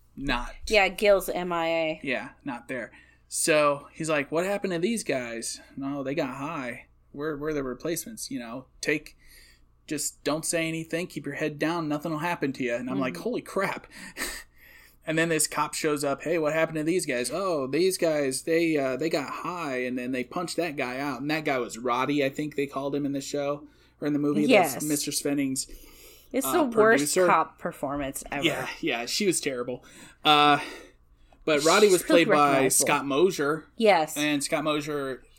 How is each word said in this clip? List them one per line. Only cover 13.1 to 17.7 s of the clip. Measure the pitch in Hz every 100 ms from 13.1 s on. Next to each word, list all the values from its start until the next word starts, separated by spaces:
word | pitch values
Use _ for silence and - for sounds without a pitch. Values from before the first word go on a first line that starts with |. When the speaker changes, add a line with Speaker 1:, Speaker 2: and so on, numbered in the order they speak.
Speaker 2:
Mm-hmm. | 123
Speaker 1:
"Holy | 220 220
crap." | - - 196 - - - - -
<laughs> | - - - _ - - - _
And | - 160
then | 165
this | 156 -
cop | - 151
shows | - 156 147
up, | 143 139
"Hey, | 147 170
what | 151
happened | 160 160 156
to |
these | 151 180 156
guys?" | 123 123
"Oh, | 156 196 160
these | 131